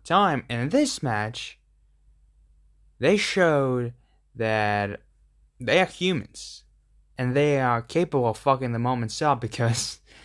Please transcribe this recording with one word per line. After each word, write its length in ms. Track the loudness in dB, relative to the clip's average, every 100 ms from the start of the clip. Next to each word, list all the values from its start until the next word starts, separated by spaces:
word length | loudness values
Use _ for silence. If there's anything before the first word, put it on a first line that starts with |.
time. 400 | 0 2 4 0 -4
And 140 | -4
in 60 | 0
this 320 | 2 2 -2
match, 560 | -4 -2 -4 -6 -14 -16 _ _ _ _ _ _ _ _ _ _ _ _ _ -2
they 200 | 2 2
showed 760 | 2 2 4 4 2 0 -4 -8 _ _ _
that 680 | -4 0 0 2 0 -2 -6 _ _ _ _ _ -12
they 220 | 0 2
are 60 | 2
humans, 760 | -2 -2 -2 -6 -16 -18 -20 _ _ _ _ _ -6
and 180 | -2 2
they 240 | 2 2
are 220 | 2 0
capable 440 | 0 -2 0 0 0
of 120 | 0
fucking 340 | 2 2 0
the 60 | -2
moments 420 | -2 -2 -4 -2
up, 220 | 0 0
because 580 | -2 -2 0 0 -4 -10 _ -20